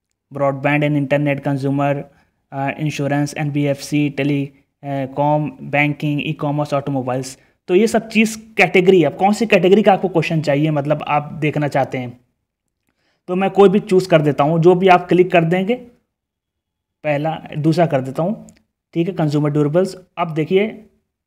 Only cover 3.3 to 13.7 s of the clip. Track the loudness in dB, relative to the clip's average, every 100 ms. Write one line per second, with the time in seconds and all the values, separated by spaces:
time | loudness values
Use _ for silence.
3.3 | -4 -6 -2 -2 -4 -4 -2 -2 -2 -2
4.3 | -2 -6 _ _ _ -10 -8 -6 -2 0
5.3 | 0 -2 -10 -4 -2 0 -2 -4 -4 -4
6.3 | -6 -4 -4 -4 -4 -4 -6 -4 -6 -8
7.3 | -14 _ _ 0 2 2 0 -2 0 0
8.3 | -2 -6 0 2 4 6 6 4 2 0
9.3 | 0 2 2 4 4 4 2 0 -2 -2
10.3 | -2 0 0 0 0 -2 -4 -2 -4 -4
11.3 | -6 -4 -2 -2 -2 -4 -6 -10 -14 _
12.3 | _ _ _ _ _ _ _ _ _ -6
13.3 | -2 0 6 6